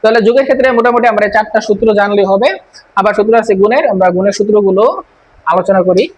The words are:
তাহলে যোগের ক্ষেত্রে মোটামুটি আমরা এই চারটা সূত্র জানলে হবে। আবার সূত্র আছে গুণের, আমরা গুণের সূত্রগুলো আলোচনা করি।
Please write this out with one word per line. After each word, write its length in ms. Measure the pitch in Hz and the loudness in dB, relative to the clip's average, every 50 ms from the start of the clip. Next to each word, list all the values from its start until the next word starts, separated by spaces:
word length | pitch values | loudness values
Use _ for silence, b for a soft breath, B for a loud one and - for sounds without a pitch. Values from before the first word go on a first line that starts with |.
তাহলে 180 | - 220 226 233 214 | 0 2 0 2 2
যোগের 180 | 214 233 269 269 - | 2 2 0 0 0
ক্ষেত্রে 180 | 262 254 247 262 247 | 0 0 0 0 0
মোটামুটি 340 | 233 226 240 240 240 233 | 0 0 0 0 2 0
আমরা 180 | 240 214 208 208 | 0 0 0 -2
এই 60 | 208 202 | -2 -2
চারটা 280 | 220 220 214 - 214 | -2 -4 -2 -4 -4
সূত্র 260 | 208 - 208 196 - 220 214 202 | -2 -2 -4 0 0 0 2 2
জানলে 240 | 202 202 208 202 196 | 0 0 0 0 0
হবে। 240 | 190 190 196 233 294 392 - - _ B B B _ _ | 0 0 0 0 -2 -2 -4 -12 _ B B B _ _
আবার 160 | - 190 208 202 | -2 -2 0 0
সূত্র 180 | 208 208 214 226 | 0 0 2 2
আছে 180 | 233 208 226 208 | 0 2 0 0
গুণের, 300 | 190 196 214 233 277 320 269 208 | 0 2 2 2 0 0 0 0
আমরা 140 | 190 185 185 | 0 0 0
গুণের 240 | 175 180 190 202 196 - | 0 0 -2 -2 -2 -2
সূত্রগুলো 460 | 208 208 214 214 202 190 185 190 214 262 349 381 - _ _ _ _ _ _ - _ | -2 0 0 2 2 2 0 2 0 0 -2 -4 -12 _ _ _ _ _ _ -12 _
আলোচনা 340 | - 165 185 180 185 196 190 185 | -2 -2 -2 0 0 0 0 2
করি। 220 | 185 180 185 254 339 - | 0 0 0 0 -2 -6